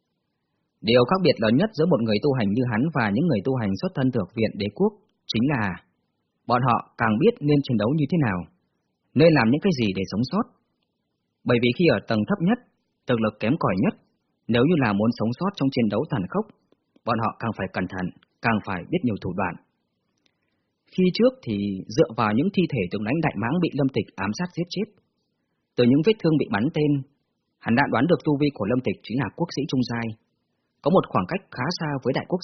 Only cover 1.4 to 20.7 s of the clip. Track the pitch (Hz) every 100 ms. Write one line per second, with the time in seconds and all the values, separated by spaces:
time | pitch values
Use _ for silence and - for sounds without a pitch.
1.4 | 110 123 214 - 175 131 113 104 147 131
2.4 | 98 113 123 110 160 147 107 104 175 110
3.4 | 135 131 104 95 180 156 131 123 90 113
4.4 | 104 101 104 - 208 - _ _ - 113
5.4 | 135 131 101 85 _ _ _ _ _ _
6.4 | - 123 127 113 - - 117 110 208 -
7.4 | 147 147 135 113 104 156 139 - 120 90
8.4 | - _ _ _ _ _ _ 131 165 147
9.4 | 110 147 202 135 107 92 92 95 131 190
10.4 | - _ _ _ _ _ _ _ _ _
11.4 | - 120 123 127 165 104 - 110 104 202
12.4 | 170 247 _ _ _ _ - 117 107 -
13.4 | 107 165 127 95 170 - _ _ _ _
14.4 | - 117 143 165 117 101 113 - 110 123
15.4 | 185 - 135 127 110 104 151 127 90 190
16.4 | 220 _ _ _ _ _ - 113 110 -
17.4 | 113 101 95 101 90 95 90 - _ _
18.4 | 117 107 104 92 87 175 120 98 95 90
19.4 | 92 - _ _ _ _ _ _ _ _
20.4 | _ _ _